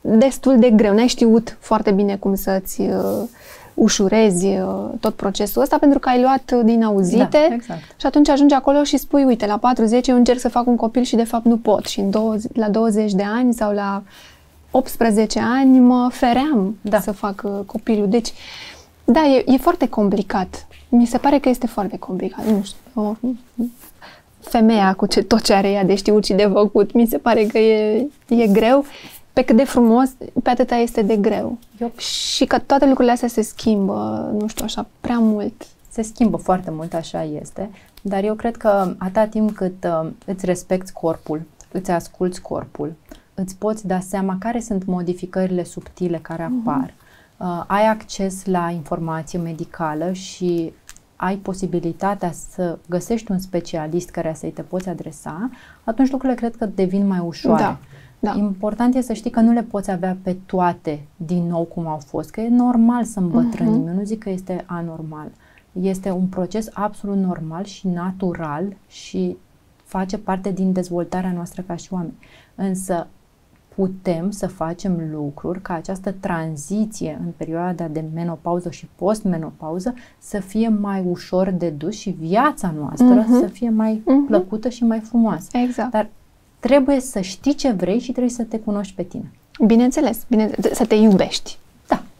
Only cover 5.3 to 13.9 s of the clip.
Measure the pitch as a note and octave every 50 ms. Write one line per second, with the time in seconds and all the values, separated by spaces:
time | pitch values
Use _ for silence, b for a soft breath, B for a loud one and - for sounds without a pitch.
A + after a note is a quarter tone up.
5.3 | F#3+ - G#3 G3+ - A#3 B3+ C#4+ - D4 - C#4+ C#4 C#4 - C4+ B3 B3 B3 C4
6.3 | C4+ C4 - - B3 A#3+ A#3 A3 A#3 A3+ A3+ A3 G#3 G3 F#3+ F3 - A3+ B3+ B3
7.3 | - D4+ D4+ D#4 A#3+ A#3+ A#3 - F3 E3 - - - _ - C#4 C4+ D4+ D4 D4
8.3 | D4 C#4 C#4+ C#4+ C#4+ C4 B3+ - C#4 D4 D4 C#4+ - C4 - - - C#4+ C#4 C4
9.3 | A#3+ A3+ - G3+ G#3 A3 - B3 B3+ - A3+ A3 A3 B3 B3 C4+ B3+ B3 B3 A#3
10.3 | B3 B3 - B3 - B3 A#3+ B3 A#3+ A#3 - A3+ - C4 A#3+ B3+ - A3 A3+ A3+
11.3 | - A#3 A3 A#3 A#3 A3+ A#3 - G#3 - - - - - G3+ G3 G3 G#3+ A3 A3+
12.3 | A3 G#3+ G#3+ - - - A3 G#3 G3 A3 A3+ A3+ G#3 G#3 G#3+ G#3+ G3+ F#3 G3+ G3+
13.3 | G#3+ A#3+ B3+ B3 A#3 A3+ A3 G#3 G#3 G3+ G3+ G3